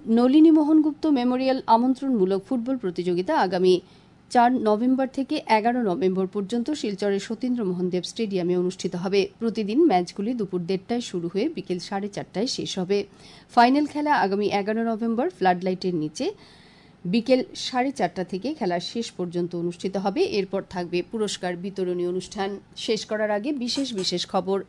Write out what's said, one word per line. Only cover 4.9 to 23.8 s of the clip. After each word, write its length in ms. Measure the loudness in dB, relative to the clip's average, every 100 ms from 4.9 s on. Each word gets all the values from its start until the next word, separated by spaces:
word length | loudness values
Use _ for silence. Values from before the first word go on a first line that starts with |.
| 2 0
থেকে 340 | -4 -4 -4 2 2
এগারো 240 | 2 0
নভেম্বর 460 | 0 0 0 0 -2
পর্যন্ত 440 | -4 -2 -2 -2
শিলচরের 480 | -4 -4 -2 -2 -2
সতীন্দ্র 460 | -4 -6 -4 -2 -2
মোহন 240 | -2 -2
দেব 140 | -2
স্টেডিয়ামে 540 | -4 -6 -4 -2 0 0
অনুষ্ঠিত 380 | 0 -2 -6 -4
হবে। 320 | -2 -2 -2 -4
প্রতিদিন 460 | -6 -4 -2 2 4
ম্যাচগুলি 480 | 4 0 -4 -4
দুপুর 320 | -4 -4 -4 -4
দেড়টায় 360 | -6 -4 -6
শুরু 260 | -4 -6 -4
হয়ে 160 | -2 -4
বিকেল 300 | -4 -6 -8
সাড়ে 280 | -6 -8 -6
চারটায় 400 | -10 -8 -4 -4
শেষ 320 | -4 -6 -6
হবে। 260 | -2 -2 -2 -14 -20 -20 0
ফাইনাল 360 | 6 6 6 0
খেলা 280 | -2 0 2
আগামী 320 | 2 0 0
এগারো 360 | 0 -2 -2
নভেম্বর 460 | -2 -2 -2 0 -2
ফ্লাডলাইটের 640 | 2 2 2 0 -2 -2 -2
নিচে 360 | -4 -4 -6 -6 -20 -20 -20 -20 -20 _ -2
বিকেল 380 | 0 2 2 0 -8
সাড়ে 360 | -6 -2 -2
চারটা 320 | -2 -4 -2
থেকে 300 | -6 -6 -6
খেলা 260 | -4 -2 -2
শেষ 320 | -4 -8 -8
পর্যন্ত 440 | -6 -6 -4 -4 -4
অনুষ্ঠিত 420 | -6 -4 -6 -2
হবে। 240 | -2 0
এরপর 380 | -2 -2 -4 -6 -6
থাকবে 320 | -8 -4 -4 -4
পুরস্কার 440 | -4 -4 -4 -6 -6
বিতরণী 520 | -8 -6 -4 -2 -2
অনুষ্ঠান। 420 | -4 -6 -6 -6 -8 -14 -10
শেষ 280 | -4 -4 -4
করার 260 | -4 -2
আগে 200 | -2 -4
বিশেষ 420 | -4 -4 -4